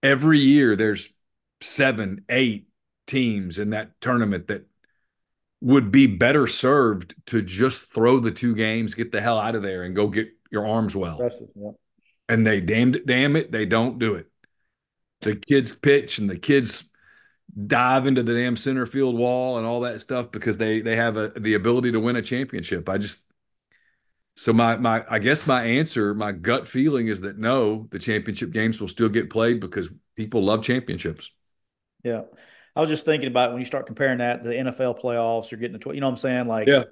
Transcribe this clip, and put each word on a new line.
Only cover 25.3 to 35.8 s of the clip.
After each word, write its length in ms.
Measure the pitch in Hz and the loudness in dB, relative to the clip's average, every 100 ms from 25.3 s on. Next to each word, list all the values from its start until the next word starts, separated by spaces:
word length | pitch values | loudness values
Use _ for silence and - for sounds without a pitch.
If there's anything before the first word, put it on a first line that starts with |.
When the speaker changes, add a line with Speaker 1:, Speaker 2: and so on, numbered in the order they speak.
| 151 - | 0 2
Speaker 1:
my 160 | 127 | 0
answer, 520 | 117 123 156 127 104 | 2 0 0 0 -2
my 180 | 104 104 | -2 -6
gut 340 | 95 90 131 - | -4 -2 -2 -2
feeling 400 | 123 147 139 113 | 0 0 0 -2
is 140 | 101 | -4
that 180 | 95 98 | -8 -6
no, 480 | 110 135 110 107 110 | -2 2 0 -2 -8
the 80 | 98 | -10
championship 520 | - 107 - 98 107 | -4 -4 -4 -8 -6
games 300 | 110 110 110 | -2 -2 -2
will 80 | 101 | -8
still 200 | - 113 | 0 0
get 220 | 107 110 | 0 -2
played 300 | 110 113 120 | 0 0 0
because 280 | 98 - 82 - _ - | -4 -8 -10 -12 _ -12
people 260 | 110 113 | -4 0
love 220 | 98 107 | 2 0
championships. 680 | 107 127 123 87 - 80 - _ _ _ _ _ _ _ | 0 -4 -2 -8 -8 -10 -16 _ _ _ _ _ _ _
Speaker 2:
Yeah. 200 | 120 113 - - - - _ | -6 -6 -8 -20 -20 -20 _
I 60 | - | -2
was 100 | 156 | -2
just 160 | 151 - | 0 0
thinking 220 | 147 131 | 0 0
about 240 | 123 123 | 0 0
when 80 | 120 | -2
you 40 | |
start 220 | 123 139 - | -6 -6 -8
comparing 320 | 110 135 127 | -2 -2 0
that 240 | 120 120 | -2 -4
to 60 | 120 | -4
the 100 | 120 | -4
N 80 | 127 | -4
F 140 | 120 | -2
L 140 | 127 | -4
playoffs, 560 | 120 127 120 117 117 113 | -2 -4 -2 0 -2 -4
you're 100 | 110 | -8
getting 140 | 120 | -10
the 40 | |
tw-, 160 | 104 | -8